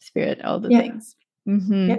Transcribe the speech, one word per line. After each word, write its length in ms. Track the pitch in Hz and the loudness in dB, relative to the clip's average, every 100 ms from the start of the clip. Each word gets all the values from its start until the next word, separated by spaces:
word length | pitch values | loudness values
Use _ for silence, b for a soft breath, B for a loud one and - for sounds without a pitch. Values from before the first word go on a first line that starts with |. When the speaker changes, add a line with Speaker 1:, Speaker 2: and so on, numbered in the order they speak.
Speaker 1:
spirit, 400 | - - - - | -8 -4 -2 -2
all 160 | - - | -4 -4
the 120 | 220 | 2
Speaker 2:
Yeah. 100 | 240 | 2
Speaker 1:
things. 340 | - 220 - - _ _ - | 2 -6 -16 -20 _ _ -2
Mm-hmm. 420 | 202 190 196 | 0 0 0
Speaker 2:
Yeah. 60 | 185 | 2